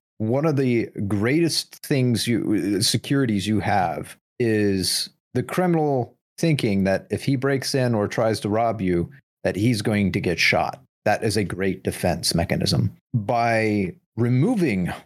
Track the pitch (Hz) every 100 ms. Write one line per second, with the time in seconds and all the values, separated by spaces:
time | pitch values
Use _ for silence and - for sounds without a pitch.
0 | _ - 110 131 160 139 131 120 - -
1 | 101 101 110 151 165 - - - - 143
2 | 123 110 - 113 - 101 90 98 123 -
3 | - 139 127 104 92 107 95 104 87 71
4 | - - _ - 117 107 101 95 90 -
5 | - _ _ 123 - - 180 165 151 135
6 | 117 _ _ - 165 147 117 98 95 95
7 | - - - 139 135 139 - 139 127 113
8 | 101 - 113 104 104 107 117 110 92 87
9 | 85 - _ _ 98 92 113 113 - 104
10 | 98 98 90 82 - 82 78 - _ _
11 | 107 104 113 101 90 92 98 90 - -
12 | 92 82 - 85 - - - 127 113 -
13 | _ 117 101 120 117 113 110 104 92 -
14 | _ 110 120 127 185 240 165 95 85 -